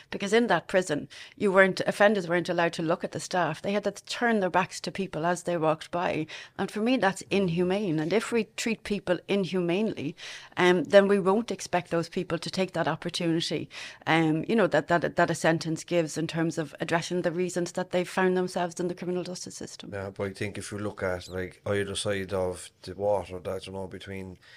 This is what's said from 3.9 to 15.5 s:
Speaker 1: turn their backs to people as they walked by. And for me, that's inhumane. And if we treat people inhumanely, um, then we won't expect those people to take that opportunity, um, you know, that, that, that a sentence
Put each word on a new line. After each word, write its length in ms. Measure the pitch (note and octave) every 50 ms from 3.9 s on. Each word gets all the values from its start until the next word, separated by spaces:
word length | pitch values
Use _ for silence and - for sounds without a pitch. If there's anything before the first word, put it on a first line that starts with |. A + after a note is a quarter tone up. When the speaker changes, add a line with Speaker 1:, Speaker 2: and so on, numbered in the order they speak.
Speaker 1:
turn 480 | G3 - - - - - B3 A#3 A3+ G#3
their 100 | F#3 F3+
backs 300 | E3 F3 F3+ - - -
to 100 | - F3+
people 340 | - - F#3+ F#3 - D#3 D#3+
as 180 | F3 F3+ E3+ -
they 140 | F3 F3
walked 340 | E3 D#3+ D#3+ D#3 D#3+ - -
by. 340 | - F3 F#3 F#3 - D3+ D#3 - - - - - _
And 140 | - G3 F#3+
for 80 | - G#3+
me, 180 | G#3+ A#3+ C4
that's 260 | A#3+ - F#3+ F#3 - - -
inhumane. 720 | F#3 G3 G3 F3 E3 F3+ F3+ F3 F#3+ G#3 A3 F3+ D3+ D#3
And 120 | D3+ E3
if 200 | F3+ A3+ - -
we 140 | A#3 A#3 G#3 - _
treat 280 | - - A#3+ G#3+ - _
people 360 | - G#3 F#3 - F#3 F3+ - -
inhumanely, 880 | - F#3+ G3+ F#3+ D#3 F#3 F#3 F3 E3+ E3+ G3 A3+ G3+ - - B2 D#3 E3+ - - - - - - - -
um, 280 | - F3+ F3+ F3+ F#3 -
then 220 | - - G3 G3
we 120 | G3 G3+ G3+
won't 320 | E3+ F#3+ G3 A3+ A#3 -
expect 400 | G3 - - - - F3+ F3 -
those 180 | E3+ E3+ E3 -
people 300 | - G3 E3+ - E3+ D#3+
to 100 | - D#3+
take 220 | - F#3+ F#3+ F3+ -
that 140 | E3 E3
opportunity, 800 | C#3+ D#3+ - - F3 - - F3 E3 D#3+ E3+ D#3+ - E3+ C#3+ - - - - - - - - -
um, 380 | D#3 D#3 E3 D#3+ D#3 D#3 D#3+ -
you 80 | - A3
know, 120 | A3+ F#3
that, 200 | F3 - D#3 F3
that, 280 | - F3 E3+ - C#3+ -
that 140 | - E3+ E3
a 60 | D#3+
sentence 480 | - - E3